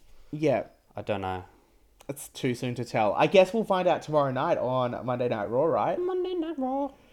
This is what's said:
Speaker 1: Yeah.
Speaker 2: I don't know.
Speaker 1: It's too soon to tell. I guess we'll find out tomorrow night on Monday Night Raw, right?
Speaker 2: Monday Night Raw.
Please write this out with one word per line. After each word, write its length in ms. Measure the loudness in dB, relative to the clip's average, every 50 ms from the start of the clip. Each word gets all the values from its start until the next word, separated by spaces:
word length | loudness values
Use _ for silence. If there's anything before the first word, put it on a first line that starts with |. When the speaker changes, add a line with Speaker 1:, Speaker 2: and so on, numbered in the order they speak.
| -20 -20 -20 -20 -16 -12
Speaker 1:
Yeah. 320 | -6 -2 0 2 2 0 -2 -6 -12 _ _ _ _
Speaker 2:
I 60 | -10
don't 200 | -6 -4 -4 -4
know. 220 | -2 -4 -6 -6 -8 -12 -18 _ _ _ _ _ _ _ _ _ -14 -12
Speaker 1:
It's 200 | -12 -12 -14 -16
too 240 | -10 -4 -2 -2 -2
soon 180 | -2 -4 -6 -6
to 100 | -6 -6
tell. 280 | -4 0 2 2 2 4
I 120 | 4 2 6
guess 260 | 6 6 6 6 4
we'll 100 | -2 0
find 240 | 0 0 2 2 2
out 140 | 2 2 0
tomorrow 280 | 0 0 2 2 2
night 260 | 0 0 0 0 0 0
on 440 | 0 0 0 0 0 -2 -2 -4 -4
Monday 220 | -4 -2 -2 0 0
Night 200 | 0 -2 -2 0
Raw, 160 | 0 2 2
right? 340 | 2 2 2 2 2 0 -2
Speaker 2:
Monday 340 | -2 -2 -2 -2 -2 -2 -4
Night 220 | -4 -4 -4 -4 -4
Raw. 340 | -4 -4 -2 -2 -4 -4 -8 -12 -20 -20